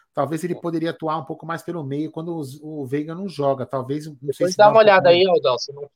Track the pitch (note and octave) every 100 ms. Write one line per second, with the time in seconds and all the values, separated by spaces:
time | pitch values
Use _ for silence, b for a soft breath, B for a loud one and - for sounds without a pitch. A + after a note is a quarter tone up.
0 | _ - C#3 D#3+ F3 E3+ E3+ E3 E3 E3
1 | D#3+ D#3+ C#3+ D3+ D#3+ E3 - E3+ C3+ C#3+
2 | D#3 E3 E3+ E3 C3+ C#3+ D3+ D#3 C3 C#3+
3 | D3+ E3 G3 D3 C#3 B2+ A#2+ C3+ B2 D3+
4 | D#3 D3 C#3+ - F3 F#3 G#3 A3 G#3+ F#3+
5 | F3+ E3+ F#3+ E3 C#3+ D3 - C#3+ C#3+